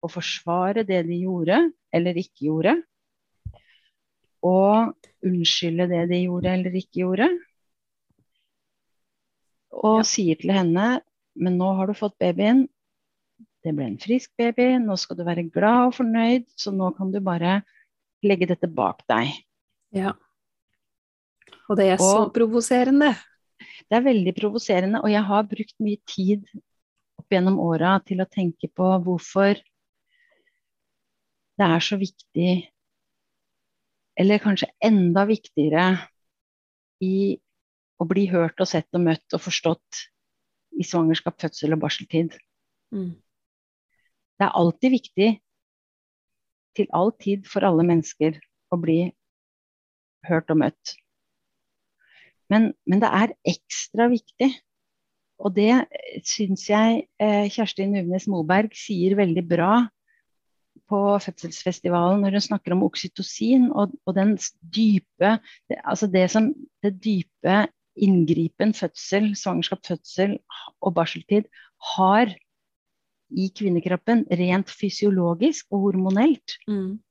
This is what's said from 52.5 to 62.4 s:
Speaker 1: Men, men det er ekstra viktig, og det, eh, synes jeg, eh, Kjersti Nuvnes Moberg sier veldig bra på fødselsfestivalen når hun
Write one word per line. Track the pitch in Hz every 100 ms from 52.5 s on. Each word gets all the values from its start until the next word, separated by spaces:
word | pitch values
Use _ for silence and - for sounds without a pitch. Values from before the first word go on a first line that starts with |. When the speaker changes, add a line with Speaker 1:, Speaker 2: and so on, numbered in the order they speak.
Speaker 1:
Men, | 208 220 -
men | - 185
det | 233
er | 190 226 -
ekstra | - 175 _ - - 202 240
viktig, | 240 _ _ 262 254 _ _ _ _ _ _ _ _
og | 202
det, | 185 208
eh, | 254 - - - -
synes | - - 202 190
jeg, | - 208 220 226 - _
eh, | 208 208 202
Kjersti | - 214 - 196
Nuvnes | 202 175 185 202
Moberg | 185 156 185 214
sier | - - 190 180 196
veldig | 196 165
bra | 175 170 170 226 240 _ _ _ _ _ _ _ _ _
på | _ 202 202 202
fødselsfestivalen | 196 175 170 - - 175 175 175 175 202
når | 196
hun | 196